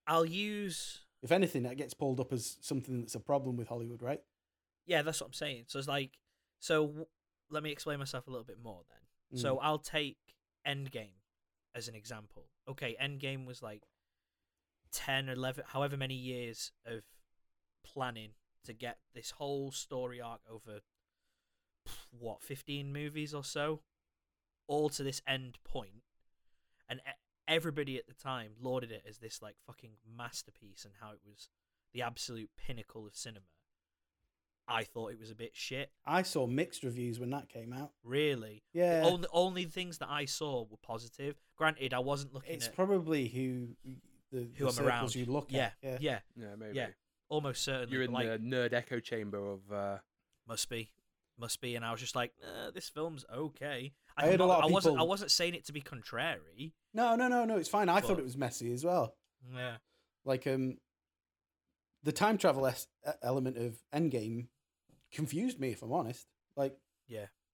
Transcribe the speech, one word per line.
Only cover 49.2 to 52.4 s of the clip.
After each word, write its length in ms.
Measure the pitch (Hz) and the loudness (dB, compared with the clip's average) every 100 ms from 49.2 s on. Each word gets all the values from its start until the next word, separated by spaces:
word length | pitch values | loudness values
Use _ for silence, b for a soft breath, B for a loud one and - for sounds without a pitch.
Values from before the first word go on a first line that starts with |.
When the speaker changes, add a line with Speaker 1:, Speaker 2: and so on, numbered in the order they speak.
| 104 101 101 | -2 -2 -4
Speaker 3:
of, 180 | 98 98 | -6 -6
uh, 260 | 101 101 98 - _ _ _ - | -4 -2 -4 -10 _ _ _ -8
Speaker 1:
Must 220 | 113 - | -4 -4
be. 240 | 117 107 _ _ _ _ - | -4 -8 _ _ _ _ -10
Must 220 | 117 - | -6 -4
be. 140 | 123 120 | -4 -2
And 100 | 113 | -2
I 60 | |
was 100 | 113 | -4
just 140 | 123 135 | -2 -2
like, 180 | 120 - | -2 -4